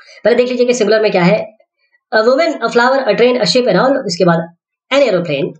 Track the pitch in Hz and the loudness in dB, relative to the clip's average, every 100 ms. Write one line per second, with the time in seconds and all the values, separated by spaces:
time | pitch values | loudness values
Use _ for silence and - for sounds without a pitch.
0 | - - 208 240 247 247 240 240 202 220 | -20 -4 0 0 0 0 -2 0 0 0
1 | 214 180 175 208 - _ _ _ _ _ | 0 2 2 0 -4 _ _ _ _ _
2 | _ 220 226 277 330 269 226 233 247 262 | _ 0 2 2 0 -2 -2 0 0 0
3 | 214 196 247 247 196 247 247 180 254 277 | -2 0 2 2 0 0 2 2 0 -2
4 | 202 - 175 165 - _ _ _ _ 277 | -4 -2 0 0 -4 _ _ _ _ 0
5 | 254 180 160 143 170 - | 2 0 -2 -4 -6 -8